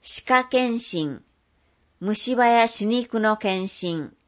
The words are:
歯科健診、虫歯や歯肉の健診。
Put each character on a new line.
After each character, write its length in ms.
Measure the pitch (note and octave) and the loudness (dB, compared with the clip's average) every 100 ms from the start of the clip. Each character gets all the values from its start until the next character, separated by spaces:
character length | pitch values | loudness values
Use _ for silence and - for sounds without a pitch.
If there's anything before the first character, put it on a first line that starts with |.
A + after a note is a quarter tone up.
歯 240 | - - - | -8 -10 2
科 180 | B3+ | 2
健 340 | B3+ B3+ B3+ A#3 | 4 0 0 -2
診、 440 | A#3 F3 D3+ B2+ _ _ _ _ _ _ _ _ | -4 -4 -4 -6 _ _ _ _ _ _ _ _
虫 340 | F#3 G#3+ - | -4 -2 0
歯 140 | B3 A#3+ | 2 4
や 200 | A#3 A#3 | 6 4
歯 160 | - | 0
肉 340 | G3+ A#3+ B3 A3+ | -2 -2 -2 0
の 200 | G#3+ G#3+ | 0 0
健 280 | G#3 F#3+ F#3+ | 0 -2 -4
診。 480 | - F3+ E3 D3 _ | -6 -6 -6 -8 _